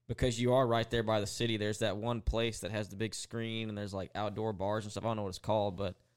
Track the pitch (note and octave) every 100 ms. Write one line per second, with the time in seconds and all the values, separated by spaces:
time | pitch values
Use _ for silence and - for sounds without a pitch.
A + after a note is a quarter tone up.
0 | - A#2+ B2+ A2+ B2 B2+ B2 A#2 A2 A#2
1 | G#2+ A2 G2 - A#2 A2 G#2 A2 A2 G2+
2 | A#2 A#2 G#2 A2+ A#2 A2 F#2+ G#2+ G2 G2
3 | A2 - - A#2 A2+ A2+ A2 G#2 G#2 F#2+
4 | F2+ G2 G#2 G2+ A2 F#2+ G2 A2 G#2 -
5 | A2+ A2 G2+ F2+ - G#2+ G#2 F2+ G2 -
6 | _